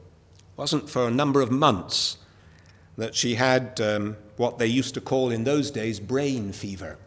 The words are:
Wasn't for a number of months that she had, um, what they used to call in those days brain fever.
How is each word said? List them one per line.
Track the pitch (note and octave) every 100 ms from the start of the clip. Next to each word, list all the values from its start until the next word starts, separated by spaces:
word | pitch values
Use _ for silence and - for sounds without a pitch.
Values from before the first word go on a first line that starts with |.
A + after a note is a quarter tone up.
| - - - - - -
Wasn't | C#3+ D3+ -
for | C3 A#2+
a |
number | A#2+ D3 C#3
of | A#2+
months | C3 D3+ G2 F2 - - - - - - - - - - -
that | A2 -
she | B2 A2+
had, | C3 B2+ A#2+ -
um, | G#2+ G#2 G#2 G#2+ - -
what | A#2+ -
they | A#2
used | B2 B2+ -
to |
call | - C3+ B2+
in | A2+ A#2
those | D3 C3
days | A2+ A2 G#2
brain | G2 C3 C#3+ B2+ G2+
fever. | F#2 G#2 F#2+ E2 C#2+